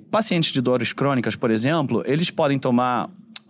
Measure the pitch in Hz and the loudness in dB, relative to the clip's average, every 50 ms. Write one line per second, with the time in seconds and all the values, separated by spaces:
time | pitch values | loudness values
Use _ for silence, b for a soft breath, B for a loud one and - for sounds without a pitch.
0 | - - - 214 - - 185 170 160 - - 135 120 127 127 123 117 - - - | -6 -2 0 0 2 2 2 0 0 0 0 0 0 2 0 0 0 -2 -2 -2
1 | 135 143 139 127 110 113 101 - - 113 110 110 117 147 165 165 143 - 117 104 | 0 0 0 0 0 -2 -4 -2 0 0 2 2 2 0 0 0 0 0 -2 -2
2 | - 123 135 160 175 - - - 160 139 139 131 - 131 120 123 127 127 123 113 | 0 0 0 0 0 -2 0 0 0 0 0 0 0 2 2 2 2 2 0 -2
3 | 85 - - - - - - - - | -4 -6 -10 -18 -20 -16 -16 -12 -6